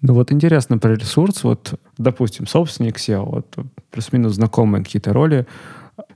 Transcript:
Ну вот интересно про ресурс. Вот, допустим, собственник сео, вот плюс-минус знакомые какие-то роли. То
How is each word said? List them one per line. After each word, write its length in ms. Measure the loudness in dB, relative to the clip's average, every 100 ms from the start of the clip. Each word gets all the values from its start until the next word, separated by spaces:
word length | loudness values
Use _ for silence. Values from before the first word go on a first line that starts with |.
Ну 140 | 2
вот 160 | 4 4
интересно 460 | 2 4 2 2 0
про 160 | 2
ресурс. 480 | 0 0 0 2 0
Вот, 300 | -2 -2 -4 -14 _ -4
допустим, 480 | -2 0 -2 -4 -2
собственник 520 | -2 -2 -2 -4 -4
сео, 260 | -4 -4
вот 220 | -4 -6 -8 -12 -14 -16 -16
плюс-минус 440 | -12 -4 0 0
знакомые 500 | 0 0 2 2 0
какие-то 280 | -2 -4 -2
роли. 340 | 2 2 2 -2 -10 -20 -20 -20 -20
То 80 | -10